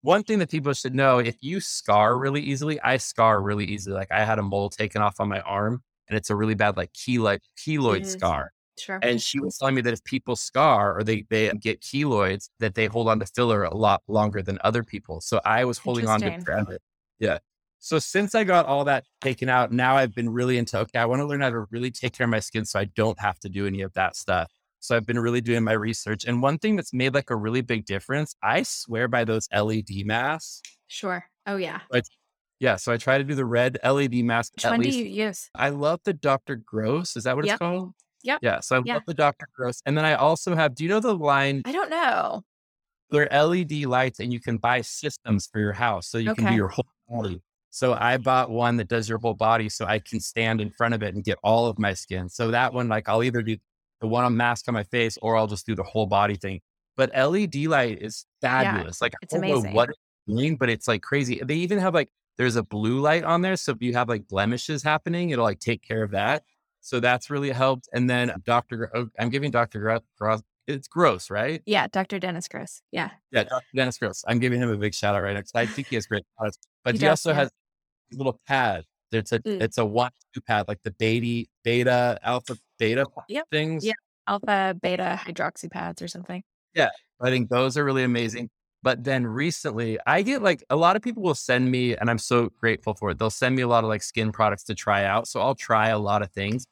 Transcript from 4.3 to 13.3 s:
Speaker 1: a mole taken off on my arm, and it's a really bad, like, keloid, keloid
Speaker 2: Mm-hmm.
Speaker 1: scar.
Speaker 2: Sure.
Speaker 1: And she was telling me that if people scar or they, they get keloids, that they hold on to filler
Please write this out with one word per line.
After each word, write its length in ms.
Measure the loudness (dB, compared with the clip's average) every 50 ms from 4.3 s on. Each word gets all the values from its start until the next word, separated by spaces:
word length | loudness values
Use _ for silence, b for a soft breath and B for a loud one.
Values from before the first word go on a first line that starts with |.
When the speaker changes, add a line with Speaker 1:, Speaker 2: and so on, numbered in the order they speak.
| 0 0
Speaker 1:
a 20 | 0
mole 260 | -2 -2 -2 -2 -4
taken 320 | -4 -4 -4 -2 0 0
off 180 | 0 0 0 -2
on 80 | -4 -2
my 120 | -2 -4
arm, 400 | -6 -4 -2 -2 0 -2 -2 -4 _ _ _ _ _ _
and 80 | -4 -4
it's 120 | -2 -2
a 60 | -2
really 180 | 0 0 0 2
bad, 220 | 2 2 2 2
like, 160 | -2 -6 -8 _
keloid, 460 | -12 -4 -2 0 2 2 2 2 0 _ _ _ -12
keloid 480 | -6 -4 -2 0 2 2 2 0 -2
Speaker 2:
Mm-hmm. 120 | -6 -8 -2
Speaker 1:
scar. 340 | -2 -2 -2 -2 -6 -8 _ _ _ _ _ -16
Speaker 2:
Sure. 240 | -12 -10 -6 -2
Speaker 1:
And 180 | 0 0 0 0
she 180 | -2 -4 -4 -4
was 180 | -6 -6 -6 -2
telling 160 | 0 0 0
me 60 | 2
that 100 | 0 -2 -4
if 100 | -4 _
people 320 | -6 -6 -6 _ -4 -6
scar 600 | -4 -6 -4 _ 2 4 6 6 4 4 2 0 0
or 60 | 0
they, 200 | 0 0 -2 -2 _
they 200 | 0 2 2 2
get 280 | 0 -2 -2 -4 -4 -4
keloids, 680 | -8 -6 -2 -2 0 2 2 2 2 2 0 -4 -8 -14 _ _
that 140 | -4 -2 0
they 100 | 0 0
hold 220 | 0 0 0 2 2
on 120 | 2 2
to 60 | 0
filler 380 | -4